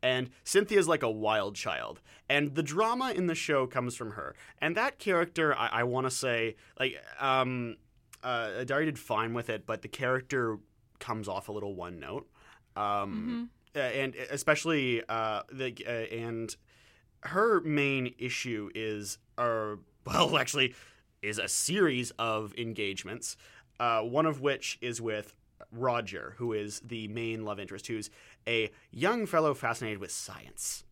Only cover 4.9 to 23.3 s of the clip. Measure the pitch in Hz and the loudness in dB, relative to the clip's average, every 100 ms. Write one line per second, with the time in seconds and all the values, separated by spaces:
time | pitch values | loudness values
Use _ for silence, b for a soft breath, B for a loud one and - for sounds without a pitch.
4.9 | - - 175 170 175 156 139 117 113 120 | 0 2 2 2 2 2 4 2 2 2
5.9 | 127 131 127 135 117 113 - B - 131 | 2 0 0 0 2 0 -4 B -2 -2
6.9 | 69 52 65 135 131 127 127 120 110 _ | -2 -14 -4 2 4 4 0 -4 -8 _
7.9 | _ _ - 120 120 113 101 123 139 156 | _ _ -10 -4 -2 -2 -4 -2 0 0
8.9 | 131 - 107 113 120 117 110 - 110 - | -2 -2 0 0 -2 -2 -4 -2 -6 -6
9.9 | - 127 131 127 135 117 107 - _ _ | -4 0 0 0 0 0 -2 -8 _ _
10.9 | _ - 113 101 95 - 104 101 95 87 | _ -6 -4 -2 -6 -6 -8 -6 -6 -8
11.9 | 87 69 113 - B B B _ - 208 | -10 -8 -10 -10 B B B _ -4 0
12.9 | 202 202 214 220 233 240 _ _ 151 131 | 0 0 -4 -4 -4 -6 _ _ -4 -2
13.9 | 120 135 - 127 139 - 151 160 156 131 | 0 -4 -4 -8 -4 2 2 4 2 2
14.9 | 117 - 113 110 107 - 131 131 113 - | 0 0 -2 0 -2 -6 -6 -6 -6 -6
15.9 | 120 113 117 117 113 113 - _ b b | -4 -4 -6 -6 -6 -6 -8 _ b b
16.9 | b b _ - 180 226 202 165 147 139 | b b _ -4 2 6 8 6 6 4
17.9 | 135 123 - 123 120 127 110 101 - 110 | 2 0 -2 -4 -4 -2 -2 -4 -4 -2
18.9 | 107 101 - _ - 120 113 107 104 - | -2 -6 -10 _ -2 0 2 -2 -6 -12
19.9 | _ - - 170 - 127 143 131 B B | _ -2 2 4 4 2 2 2 B B
20.9 | B _ _ 104 107 101 - - 190 180 | B _ _ -6 -4 -2 0 0 4 4
21.9 | 127 120 - 113 110 110 98 117 110 101 | 2 -2 -2 0 0 -2 -6 -6 -2 -4
22.9 | 98 92 113 - | -4 -8 -8 -8